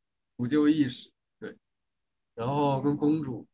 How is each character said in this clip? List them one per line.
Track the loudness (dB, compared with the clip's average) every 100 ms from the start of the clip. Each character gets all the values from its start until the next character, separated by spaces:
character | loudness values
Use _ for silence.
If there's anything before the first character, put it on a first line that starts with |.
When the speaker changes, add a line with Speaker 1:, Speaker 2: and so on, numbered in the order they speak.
| _ _ _ -8
Speaker 1:
补 | 0
救 | 2 4
意 | 4 0
识， | -2 -12 _ _ _
对。 | -16 -16 _ _ _ _ _ _ _
然 | -8 -4
后 | 0 0 0
跟 | 0 0
公 | 2 0
主， | -2 -10
Speaker 2:
嗯。 | -14